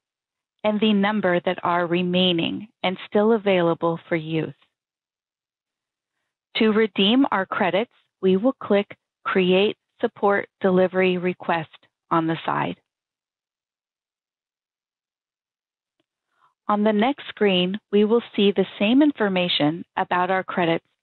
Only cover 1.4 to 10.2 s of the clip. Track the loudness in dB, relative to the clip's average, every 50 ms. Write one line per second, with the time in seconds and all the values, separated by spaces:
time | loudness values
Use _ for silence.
1.4 | 0 -2 -4 -2 -2 -2 0 0 0 0 -2 -2 0 0 0 2 2 2 2 0
2.4 | -2 -4 -6 -8 -12 -14 _ _ -6 -6 -6 -6 -12 -2 0 2 2 2 2 2
3.4 | 2 0 2 2 2 0 0 0 -2 -2 -4 -4 -6 -6 -6 -4 -4 -4 -4 -4
4.4 | -4 -6 -10 -16 _ _ _ _ _ _ _ _ _ _ _ _ _ _ _ _
5.4 | _ _ _ _ _ _ _ _ _ _ _ _ _ _ _ _ _ _ _ _
6.4 | _ _ _ 0 0 2 2 2 0 0 0 0 0 2 4 2 2 2 0 -4
7.4 | -4 -4 -4 -2 -2 0 0 -2 -4 -4 _ _ _ _ _ _ 0 2 2 2
8.4 | 2 0 -2 -2 -4 0 0 0 0 -4 -10 -20 _ _ _ _ _ -4 -2 0
9.4 | 2 2 2 2 2 0 -2 -6 _ _ _ _ -6 -6 -4 -2